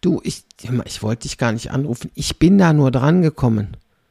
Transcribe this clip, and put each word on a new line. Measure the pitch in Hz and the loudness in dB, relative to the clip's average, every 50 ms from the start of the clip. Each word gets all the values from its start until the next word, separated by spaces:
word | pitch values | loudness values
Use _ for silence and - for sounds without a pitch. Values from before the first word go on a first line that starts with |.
du, | - 180 175 - - | 0 0 -2 -2 -4
ich, | - - - _ _ _ _ - | -8 -10 -10 _ _ _ _ -10
hör | 113 127 | -6 -6
mal, | 120 - | -6 -6
ich | - - - - | -6 -12 -8 -4
wollte | 107 113 117 - | -4 -4 -4 -6
dich | - - - | -12 -6 -2
gar | 135 120 107 | -2 -2 -2
nicht | 117 - - | -2 -6 -6
anrufen, | - 131 139 147 117 - - - _ | -4 -4 -2 -4 -6 -8 -8 -16 _
ich | - - - - _ | -8 -8 -8 -2 _
bin | - 170 196 | 4 4 6
da | 202 190 170 156 | 6 6 4 4
nur | 147 143 131 | 4 4 4
dran | 123 131 123 147 165 185 | 2 2 2 2 2 4
gekommen, | 175 160 147 - - 123 113 107 101 98 - - _ _ _ _ _ _ | 2 0 0 0 0 0 0 0 -2 -6 -10 -16 _ _ _ _ _ _